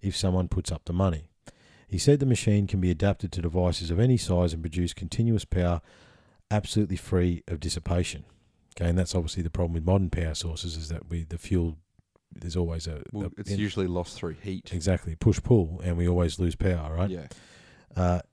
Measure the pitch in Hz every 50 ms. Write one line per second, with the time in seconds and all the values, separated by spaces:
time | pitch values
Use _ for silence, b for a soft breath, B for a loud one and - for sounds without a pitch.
0 | B 101 90 - - 95 90 92 90 87 - 95 87 - 90 78 - - 85 90
1 | 95 95 82 76 76 - _ _ _ B B B B B B B B B 101 87
2 | - 135 143 147 139 135 120 - - 113 104 104 101 95 - 98 90 90 87 78
3 | 101 101 98 - - 87 - 87 82 87 80 92 90 87 85 - 87 82 85 85
4 | 113 127 127 113 - - 90 87 90 87 78 82 82 85 78 90 90 87 - -
5 | 98 85 - - 117 117 113 104 - - - 90 87 87 87 82 - b b b
6 | b b b b b b b b b - 104 104 104 - - 107 104 82 92 82
7 | - - - 92 87 90 87 82 - - 90 76 73 - - 87 - - 87 87
8 | 87 - - 80 - - _ _ _ _ _ _ _ _ - - 87 85 85 92
9 | 90 - - 95 82 80 - - 85 82 - - 90 85 85 82 80 85 92 98
10 | 95 85 - 87 85 80 78 - - 85 78 78 - 87 78 80 80 78 82 80
11 | - - 85 85 82 80 85 85 - - 95 90 85 82 80 78 _ _ _ _
12 | _ _ _ _ _ _ - - - 85 80 90 87 82 82 82 80 82 80 76
13 | - - - 104 98 95 - - 104 92 101 98 104 101 - 107 95 90 87 90
14 | 87 - - - - 85 78 - - 101 95 92 - - - 87 80 95 92 87
15 | - - 80 - - 113 95 - - - 127 113 90 78 82 90 - 90 85 85
16 | 87 87 87 87 87 82 78 - 92 87 78 - - 98 90 85 78 78 80 82
17 | 90 101 92 87 78 - B B B B B B B B B B B B - -
18 | 90 87 87 90 - _